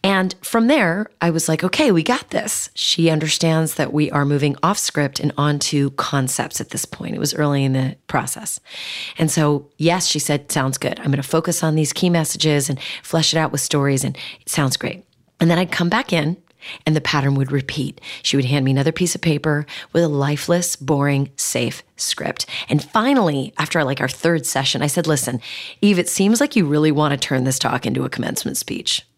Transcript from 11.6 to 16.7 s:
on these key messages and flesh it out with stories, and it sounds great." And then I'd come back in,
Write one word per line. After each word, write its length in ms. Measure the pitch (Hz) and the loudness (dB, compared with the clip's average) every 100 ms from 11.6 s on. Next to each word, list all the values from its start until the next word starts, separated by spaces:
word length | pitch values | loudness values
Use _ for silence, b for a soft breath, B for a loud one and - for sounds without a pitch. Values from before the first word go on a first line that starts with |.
on 120 | 160 | 0
these 180 | 156 151 | 2 0
key 160 | - 180 | 0 2
messages 600 | 170 156 - 156 147 139 | 2 0 0 2 2 0
and 80 | 131 B B | -4 B B
flesh 320 | - 160 156 | -2 0 2
it 40 | 160 | 2
out 140 | 151 | 0
with 80 | 139 | -2
stories, 420 | - 147 139 135 | 0 0 2 2
and 140 | 135 131 B B | -2 -6 B B
it 80 | - | -6
sounds 300 | - 139 - | 0 0 0
great." 260 | - - - _ _ _ | -6 -10 -18 _ _ _
And 120 | 165 | 2
then 80 | 170 | 4
I'd 120 | 180 | 0
come 200 | - 175 | 0 0
back 240 | 220 254 | 0 0
in, 240 | 165 151 180 _ _ B | 0 0 -4 _ _ B